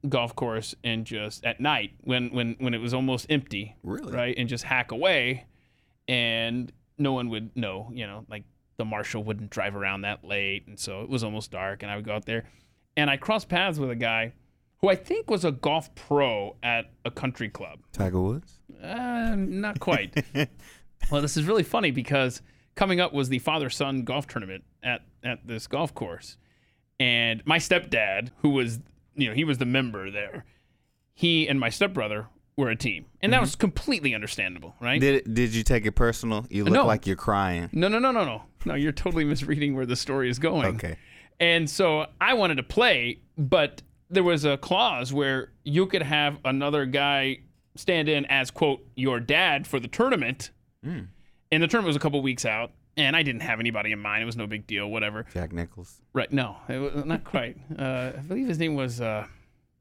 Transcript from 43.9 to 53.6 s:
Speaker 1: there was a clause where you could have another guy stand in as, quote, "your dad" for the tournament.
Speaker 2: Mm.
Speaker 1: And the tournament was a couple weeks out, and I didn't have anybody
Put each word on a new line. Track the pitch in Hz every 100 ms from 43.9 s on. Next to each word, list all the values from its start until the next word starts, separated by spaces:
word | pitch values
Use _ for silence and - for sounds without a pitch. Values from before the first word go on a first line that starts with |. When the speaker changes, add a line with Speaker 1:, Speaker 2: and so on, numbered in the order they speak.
| _ _
Speaker 1:
there | 180
was | 175 165
a | 147 139
clause | - 185 240 143 127
where | 139 139 135 - -
you | - 147 190
could | 190
have | 151 151 147 143
another | 131 135 143 147 135
guy | 139 143 139 135 131 - _ _ -
stand | - 175 151
in | 151 143
as, | 139 127
quote, | - 156 135 - -
"your | 131 123
dad" | 117 147 185 139 -
for | 135
the | 123
tournament. | - 247 233 120 131 - _ _ _ 139
Speaker 2:
Mm. | 165 92 - - _ _
Speaker 1:
And | 156
the | 165
tournament | 233 190
was | 143
a |
couple | 160 143
weeks | 135 123
out, | 120 107 117 - _ -
and | 139 160
I |
didn't | 147 117
have | -
anybody | 113